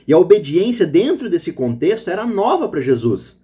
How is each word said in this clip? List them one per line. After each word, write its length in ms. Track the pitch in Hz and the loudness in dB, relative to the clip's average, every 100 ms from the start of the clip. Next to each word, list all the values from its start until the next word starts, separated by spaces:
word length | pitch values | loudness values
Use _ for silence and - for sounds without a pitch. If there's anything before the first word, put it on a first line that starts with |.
| - | 2
E 60 | |
a 60 | 160 | 4
obediência 680 | 180 208 143 156 214 233 170 | 6 4 4 -2 0 0 0
dentro 420 | 147 247 349 240 | 2 0 -2 -4
desse 240 | 170 165 | -4 -6
contexto 560 | - 127 117 151 220 - | -6 -4 -2 -2 -2 -4
era 160 | 185 | -6
nova 440 | 233 202 214 349 311 | -4 -2 0 0 -2
pra 120 | 151 | -4
Jesus. 580 | 127 123 117 98 - - | 0 0 0 -2 -6 -20